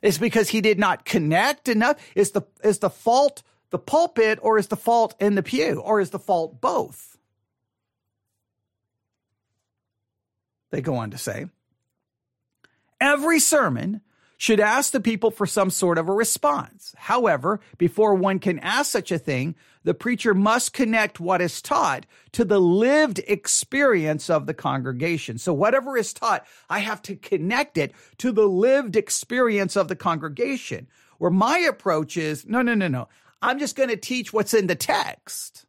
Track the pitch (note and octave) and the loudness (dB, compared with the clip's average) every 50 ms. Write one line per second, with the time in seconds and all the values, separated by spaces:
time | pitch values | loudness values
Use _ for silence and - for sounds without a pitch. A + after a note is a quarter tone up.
0 | - G#3 E3+ D3 G#3+ A#3 - A3+ G#3 - - A3 G3+ A3 G#3+ F#3+ G#3 F#3+ F3 - | 2 0 0 2 -2 0 2 2 0 2 0 0 2 2 2 4 2 0 0 -2
1 | _ - - F3+ D#3+ D3+ D#3+ F3 G#3 C4+ D4 - _ - A#3 G#3+ A3+ B3 D4 C#4+ | _ -2 -2 0 0 2 2 2 2 2 -2 -2 _ -2 0 2 2 2 0 -2
2 | - - - F#3+ G3+ G3 - G3+ G3 _ _ _ - G#3+ G3+ - - F#3 - - | -4 -8 0 0 0 0 0 -4 -6 _ _ _ 0 0 0 2 -2 -4 -4 -2
3 | - A#3 A#3 B3+ C#4+ C#4+ C#4 - _ _ _ _ _ _ - F3+ - - - D#4 | -2 2 2 4 4 2 0 -4 _ _ _ _ _ _ -10 -10 -6 0 2 2
4 | E4+ E4+ _ - A3+ A3 A3 G#3+ - A3 A3 A3 G3+ - G#3+ G3+ - A#3 A#3 A#3 | 2 2 _ 2 2 2 2 0 0 2 2 2 2 0 -6 -4 0 2 2 2
5 | A3+ A3 - _ G3 G#3 G#3 G3 - - - C4 D#4 D#4+ - - - - A3 G#3+ | 2 0 -2 _ 0 0 0 0 -2 -2 -2 -2 0 0 -2 -4 -2 0 0 0
6 | G3 - - G3 - - G3 E3+ E3 D#3+ D#3 A#2+ - - F4 - - - - - | 0 -2 -4 -12 -2 -2 0 0 0 -4 -8 -4 -4 -2 0 -2 -4 -4 -10 -20
7 | - - _ _ _ _ _ _ _ _ _ _ _ _ _ _ _ _ _ _ | -20 -20 _ _ _ _ _ _ _ _ _ _ _ _ _ _ _ _ _ _
8 | _ _ _ _ _ _ _ _ _ _ _ _ _ _ _ _ _ _ _ _ | _ _ _ _ _ _ _ _ _ _ _ _ _ _ _ _ _ _ _ _
9 | _ _ _ _ _ _ _ _ _ _ _ _ _ _ _ _ _ _ _ _ | _ _ _ _ _ _ _ _ _ _ _ _ _ _ _ _ _ _ _ _
10 | _ _ _ _ _ _ _ _ _ _ _ _ _ _ - C#3+ C3 E3 C#3 B2 | _ _ _ _ _ _ _ _ _ _ _ _ _ _ -8 -6 -4 -2 -4 -4
11 | A2+ G#2+ G#2 A#2+ - - G2 - C3 - _ _ _ _ _ _ _ _ _ _ | -4 -6 -8 -10 -8 -8 -8 -8 -10 -14 _ _ _ _ _ _ _ _ _ _
12 | _ _ _ _ _ _ _ _ _ _ _ _ _ _ _ _ _ _ _ _ | _ _ _ _ _ _ _ _ _ _ _ _ _ _ _ _ _ _ _ _
13 | C4 C#4 C#4+ C#4+ C#4 D#4+ E4+ D#4 - - D#4+ D4 B3+ F3 C3 A#2 - F3+ G#3 G#3+ | 2 2 2 2 2 2 2 2 2 4 2 2 2 2 -2 -2 -4 -6 -6 -8
14 | _ _ _ _ _ _ _ _ - - A3 G#3 G#3 G#3+ A3 C4+ C#4 - - C4+ | _ _ _ _ _ _ _ _ 0 2 4 4 4 4 2 2 0 0 -2 -2
15 | F#3 A#3 A3+ G3+ - A3 A3 - G3+ F3+ - G#3+ G3 F#3+ - - - F3 E3+ E3 | -2 -2 -2 0 -2 -2 0 0 -4 -2 0 0 0 0 0 0 0 2 2 0
16 | D#3+ E3 G3 G#3 A3+ A3+ - - - D4 D4 C#4 - - _ _ - - - _ | 0 0 0 0 0 0 -2 0 0 0 0 0 -6 -10 _ _ -20 -20 -20 _
17 | - - G#3 B3 B3 G#3+ D#3+ C3+ B2+ F3 G#3 G3+ _ _ - - F3+ F3 - - | -4 -2 0 2 4 2 2 2 0 -2 -2 -2 _ _ -4 0 0 0 2 4
18 | G#3+ G#3+ G3+ F#3 F3+ G3 F#3+ F#3 - G3 F3+ D3+ - E3+ G#3 B3+ C#4+ - - A3 | 4 4 4 4 2 0 0 0 0 -2 -4 -2 -4 -2 -2 -2 -2 0 -2 -4
19 | - - F3+ D3+ - - C#3 B2+ C3 D#3+ E3 _ _ _ _ _ _ E3 F3 - | -2 -2 -4 -4 -2 -2 -4 -2 -2 -4 -8 _ _ _ _ _ _ -4 -4 -2
20 | - A#3 B3 - - A#3 G#3 F#3+ G3 G#3+ A3 B3+ B3 - _ - C4+ A3 A3 A3+ | -2 -4 -4 0 0 2 2 4 4 4 2 2 0 -4 _ -2 0 2 2 0
21 | G#3+ G#3 - - E3+ F3 F#3+ F3 F3+ E3 - - - - C#4+ A#3 A3+ E3 C3+ B2+ | 0 0 -2 -8 -2 -2 0 0 0 -2 -4 -8 -6 -2 -2 0 0 0 -2 -4
22 | - _ _ _ _ _ - - A#3 F3+ G#3 G3+ F#3 F3 F3+ G3 A3+ B3+ C#4+ D4+ | -8 _ _ _ _ _ -2 -2 0 2 4 4 4 4 4 4 4 4 4 4
23 | D#4 D4 G3 - - - G#3 - _ - - - - _ - C4+ C#4+ C4+ A3+ F#3 | 4 2 0 -6 -2 -4 -4 -4 _ -2 -2 -2 -2 _ -2 2 2 4 4 2
24 | D#3 D#3 D3+ D3 - - E3+ D3+ C#3+ C#3 D#3 - - C3 C#3 C3+ B2 C3 B2+ B2 | 0 0 -2 -4 -2 0 0 0 0 -4 -10 -6 -4 -4 -4 -4 -4 -6 -6 -4
25 | D3 E3+ E3+ D3+ - - B2+ A#2 - F3+ E3 C#3 F#3 G#3+ A#3+ C4+ B3 C4+ C4+ A#3+ | -4 -4 -4 -4 -6 -10 -12 -8 -4 -2 0 2 2 2 2 2 0 -2 -4 -4
26 | A3 - - - - A#3 G3+ - - _ - - _ _ A3+ A#3+ G3 G#3+ G#3+ G#3+ | -4 -4 -8 -4 -2 -2 -2 -2 -4 _ -20 -20 _ _ -6 -4 -4 -6 -8 -10
27 | _ - G3+ - - - G#3 E3+ D#3 F3+ A3+ C4 D4 C#4+ _ E3 C#3+ C3 - _ | _ -14 -14 -14 -6 -4 -4 -2 -2 -2 -2 -2 -2 -2 _ -4 -4 -4 -6 _
28 | - _ _ _ - B3+ A3 G3+ G#3+ G3+ F#3+ F3+ G#3 B3+ C4 C#4 C#4 A3 F3+ A3 | -20 _ _ _ -4 -2 2 4 2 2 4 2 2 4 4 2 0 0 -2 -2
29 | G3 - - - - _ A#3+ B3+ B3+ A#3 G#3+ G3+ G3 F#3 - G3+ F#3 D#3 F#3 - | -2 -2 -6 -8 -6 _ -2 0 0 2 2 0 -2 0 0 -2 -2 -2 -4 -4
30 | - F#3+ E3 D#3 C#3 D#3+ C#3+ C#3 A#3+ C#4 C#4 B3 - - - - C3 _ _ _ | -2 -4 -2 -2 -4 -10 -6 -4 -4 -4 -4 -6 -8 -10 -12 -12 -12 _ _ _
31 | _ _ _ _ D#3+ F3 E3+ F#3+ G3+ A#3+ D4+ F4+ F4 D#4+ - - - G3 E3+ D#3 | _ _ _ _ -2 0 2 2 2 2 2 2 2 0 -2 -2 -2 -2 0 0
32 | D#3 - - F3 D#3+ D#3 D3+ C#3 - - G#3+ B3 B3+ A#3+ A#3+ G#3 F#3+ E3+ C#3 B2+ | -2 -4 -6 -6 -4 -4 -6 -6 -8 -4 -2 0 0 2 0 0 0 0 -2 -4
33 | A#2 _ _ _ _ _ _ _ - A3+ B3+ C#4 D4 C4 - - C4+ B3 A#3+ G3 | -6 _ _ _ _ _ _ _ -2 -2 -2 -2 -4 -6 -2 -2 0 0 -2 -6
34 | - - B3+ B3+ A3 - - A3 G3 - - A3+ G3 F3 F3 - - - - G3 | -6 -6 -6 -6 -6 -4 -2 -2 -2 2 2 2 2 2 -2 -2 -2 -2 -2 -2
35 | - - - _ _ - - - - - _ - _ | -2 -6 -10 _ _ -16 -14 -14 -14 -16 _ -20 _